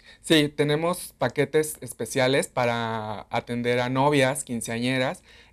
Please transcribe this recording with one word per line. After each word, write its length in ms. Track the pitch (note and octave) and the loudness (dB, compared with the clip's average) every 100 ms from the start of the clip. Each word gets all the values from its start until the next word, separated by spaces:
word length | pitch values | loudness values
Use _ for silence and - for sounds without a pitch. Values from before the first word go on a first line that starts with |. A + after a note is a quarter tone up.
| - - | -20 -12
Sí, 300 | - D#3+ D3 | 2 4 4
tenemos 640 | D3 D3 D3+ E3 F3+ - - | 0 0 0 0 -4 -8 -4
paquetes 580 | B2+ - C#3 D#3 D3+ - | -2 0 0 0 0 -4
especiales 680 | B2+ - A#2 C3+ B2+ C#3 - | -12 -10 -4 0 2 2 0
para 800 | - B2 A#2 A#2 A2 G#2+ G2+ - | 0 0 0 -2 -4 -6 -10 -6
atender 500 | A#2+ - A#2+ A#2+ B2 | -6 -4 -4 0 0
a 80 | B2 | 0
novias, 560 | C3 C#3 D3 C3 C#3 | 2 2 4 2 0
quinceañeras, 800 | - A#2 - A2+ B2 C3 C3 F#3 - - - | -6 -8 -6 -4 -2 0 -2 -4 -14 -20 -20